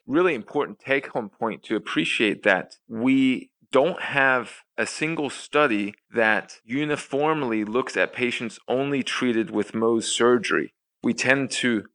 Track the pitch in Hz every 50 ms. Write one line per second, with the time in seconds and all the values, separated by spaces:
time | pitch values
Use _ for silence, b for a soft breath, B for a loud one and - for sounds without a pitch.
0 | _ 117 131 165 180 185 151 113 101 - - 147 143 - - - _ 135 135 139
1 | 135 - - 135 110 101 - _ 117 110 95 - - - 113 104 - - - 151
2 | 135 - - - 117 104 92 - - 107 95 87 - - - _ _ _ 117 110
3 | 120 131 135 135 131 131 127 95 - - _ _ _ _ - 131 143 175 175 -
4 | - - 131 143 135 135 131 127 113 - - - _ _ _ - 110 - - -
5 | 156 156 165 160 147 123 - - - - - 147 151 135 110 101 101 101 104 _
6 | _ _ 107 117 113 110 107 95 - - - - _ 113 120 143 151 151 147 -
7 | - - 139 139 147 156 160 151 139 120 113 107 107 104 110 127 131 - - 95
8 | 87 - - 120 123 123 117 - 123 110 - - - - 120 131 139 143 143 135
9 | 117 - - - 135 123 113 113 110 90 107 107 101 - - 113 113 113 117 113
10 | 107 - - - 117 120 123 120 98 - - 80 64 - - _ _ _ _ _
11 | - 120 113 - - 127 135 139 135 - - - - 123 117 101 98 -